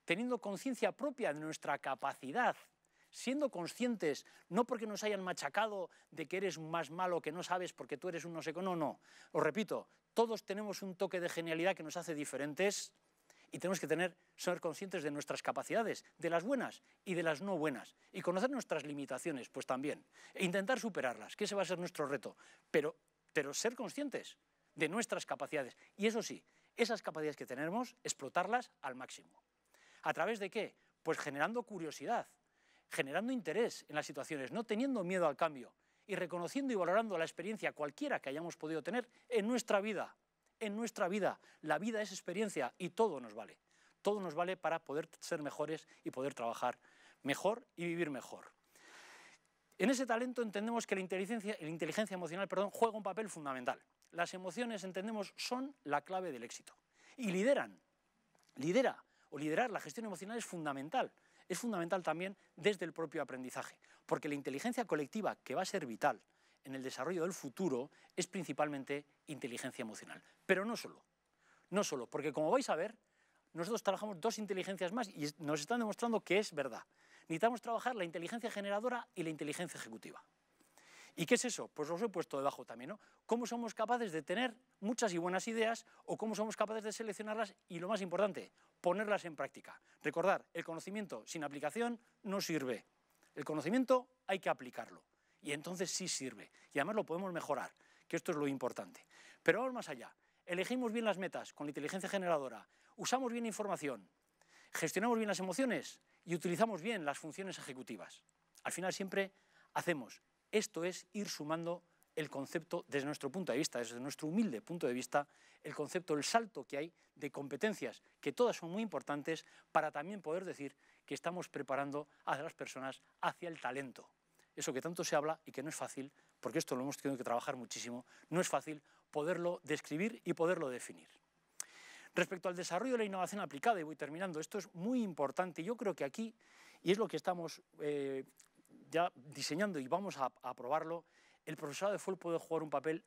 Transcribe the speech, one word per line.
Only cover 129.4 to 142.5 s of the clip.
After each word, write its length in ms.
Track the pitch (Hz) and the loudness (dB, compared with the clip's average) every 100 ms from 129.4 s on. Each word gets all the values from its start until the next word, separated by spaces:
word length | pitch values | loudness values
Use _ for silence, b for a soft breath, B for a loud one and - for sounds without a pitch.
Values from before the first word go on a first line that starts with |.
| 175 175 | 0 -2
describir 580 | 151 156 - 151 220 120 | 0 -2 0 0 0 0
y 100 | 165 | -2
poderlo 340 | 165 165 180 143 | 2 4 4 0
definir. 400 | 123 - - - - _ _ _ B B B B B B | -4 -8 -14 -20 -20 _ _ _ B B B B B B
Respecto 340 | - 175 185 185 | 0 2 0 -2
al 80 | 180 | -2
desarrollo 360 | 170 175 254 | -2 0 2
de 60 | 240 | 2
la 60 | |
innovación 360 | 214 190 175 202 | 2 0 -2 -2
aplicada, 380 | 170 277 233 202 | -6 2 4 4
y 60 | |
voy 100 | 156 | 0
terminando, 460 | 156 139 160 190 156 | -6 -6 -4 -2 -2
esto 180 | 156 208 | -4 -6
es 160 | 196 | -6
muy 280 | 170 202 254 | -6 0 2
importante, 600 | 208 156 139 - 180 160 | 0 2 2 2 0 -2
yo 140 | 170 233 | -4 0
creo 180 | 208 | 0
que 100 | 156 | 0
aquí, 300 | 139 - 226 - B B B B | -2 -2 -6 -8 B B B B
y 80 | 165 | 2
es 80 | 208 | 4
lo 80 | 196 | 4
que 100 | 156 | 0
estamos, 460 | 185 175 165 - - - | 0 0 -4 -8 -16 -6
eh, 440 | 147 147 135 135 - - - _ _ - - | -2 0 0 -4 -6 -16 -20 _ _ -20 0
ya 220 | 160 175 | 2 2
diseñando 640 | - 135 143 131 151 208 156 | 0 -12 -6 -2 2 2 0
y 80 | 123 | 0
vamos 320 | 170 196 135 | 0 0 0
a, 60 | |
a 260 | 127 - 127 | -2 -2 -8
aprobarlo, 540 | 123 123 156 160 170 - b b b - | -6 0 0 0 -4 -8 b b b -10
el 100 | 151 | -6
profesorado 360 | 147 139 196 | -6 -2 0
de 60 | 190 | 0
fol 200 | - 185 | -2 -4
puede 200 | 175 165 | 0 -2
jugar 240 | - | 0